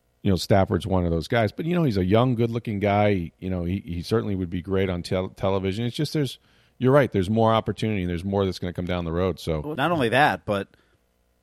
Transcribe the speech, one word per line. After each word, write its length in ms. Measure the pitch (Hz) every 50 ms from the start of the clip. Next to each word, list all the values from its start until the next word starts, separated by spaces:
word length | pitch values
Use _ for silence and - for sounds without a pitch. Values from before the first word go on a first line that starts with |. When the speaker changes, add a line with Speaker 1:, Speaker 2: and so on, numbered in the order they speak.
| _ _ _ _
Speaker 1:
you 80 | - 104
know, 60 | 92
Stafford's 500 | 82 - - 104 98 92 - 101 85 80
one 180 | 87 92 90 87
of 80 | 85
those 160 | 82 82 78
guys. 240 | - 123 117 110 101
But, 140 | - - 165
you 80 | 165 175
know, 100 | 175 165
he's 140 | 135 101
a 80 | 98 90
young, 300 | 92 101 113 123 131 120
good-looking 440 | 107 120 117 117 120 - 117 104 98
guy. 340 | 98 101 101 104 104 104 101
He, 180 | 92 85 - - _
you 100 | 87 92
know, 140 | 92 90 85
he, 160 | 87 95 101 -
he 200 | - 85 85 80
certainly 320 | - 110 117 110 107 98
would 160 | 92 92 85
be 100 | 90 87
great 280 | 82 98 95 95 98 92
on 120 | 90 87
tel-, 280 | 85 - 98 92 92 95
television. 560 | - - - 95 98 95 92 98 92 110 120
It's 100 | 120 -
just 180 | - 151 - -
there's, 240 | 156 143 123 - - _ _ _ _ _ _ _
you're 140 | _ 120 127 135
right, 180 | 147 131 -
there's 180 | - 101 90 95
more 220 | 110 113 110 110 113
opportunity, 480 | 110 - 110 98 - 113 110 107 98 90
and 60 | 87
there's 140 | 87 82 87
more 220 | 101 98 101 98
that's 140 | 95 90 -
gonna 120 | - 90 85
come 120 | - 90
down 180 | 87 90 90 85
the 80 | 82
road. 280 | 82 87 92 92 78 -
So 220 | - 87 78 76
Speaker 2:
Well, 140 | 73 147 151
not 160 | 131 139 165
only 180 | 175 156 123 110
that, 360 | 113 135 151 131 95 85 -
but 220 | - 101 98 98 - _ _ _ _ _ _ _ _ _ _ _ _ _ _